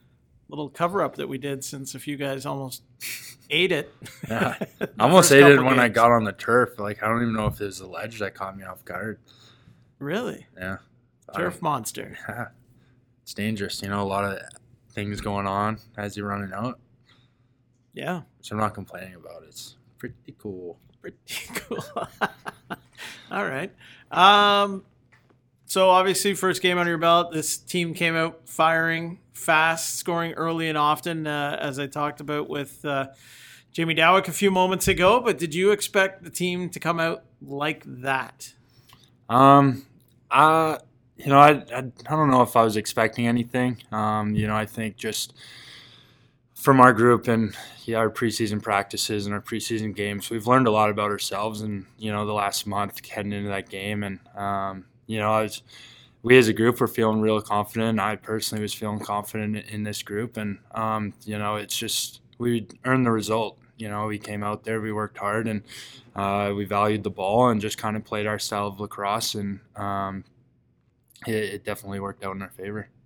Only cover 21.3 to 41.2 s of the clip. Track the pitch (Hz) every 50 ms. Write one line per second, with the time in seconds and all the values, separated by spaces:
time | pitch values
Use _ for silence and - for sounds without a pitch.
21.3 | - - - - - - - - 466 - - - - - - - - - 202 -
22.3 | - _ - - - _ _ - - - _ _ _ - - - - - - -
23.3 | - 196 202 165 135 135 175 202 _ _ - - - - _ - - 165 185 196
24.3 | 208 202 208 202 202 202 202 196 196 190 - _ _ _ _ _ _ _ _ _
25.3 | _ _ _ _ _ _ _ - - 190 190 185 180 185 185 196 180 - - 202
26.3 | 190 - 190 185 180 185 - 180 180 175 175 170 170 160 170 170 170 175 170 170
27.3 | 160 156 151 - - - - - - 180 175 165 156 - 170 165 165 160 160 165
28.3 | - - - - - - 160 160 165 160 165 165 165 165 170 170 180 - _ _
29.3 | - - - 165 160 156 160 165 165 165 - - - - - 180 170 170 165 165
30.3 | - - 160 165 165 165 160 160 156 151 147 151 151 151 - 175 165 160 156 151
31.3 | 147 147 143 143 151 - - 147 131 139 143 139 - 147 147 147 143 - 147 143
32.3 | 147 147 - - 147 143 135 139 - - - 147 139 135 131 135 - _ - -
33.3 | - - - - - - _ _ - 170 165 165 160 160 160 170 185 190 185 180
34.3 | 156 - 202 196 185 185 185 185 190 180 - 196 185 165 180 190 226 254 240 226
35.3 | - - 175 156 147 180 185 208 208 208 - - - 202 190 190 - - 175 165
36.3 | - - 180 180 180 180 180 170 - 151 - 160 170 165 165 165 - - - _
37.3 | _ - 139 139 139 143 147 156 151 151 - 139 131 123 127 135 135 131 120 -
38.3 | - - - - _ _ _ _ _ _ _ _ - _ _ _ _ _ _ -
39.3 | 117 127 135 139 139 143 139 135 120 - - _ _ _ _ _ _ _ _ -
40.3 | 120 135 151 156 160 160 160 156 147 - - _ _ _ _ _ _ -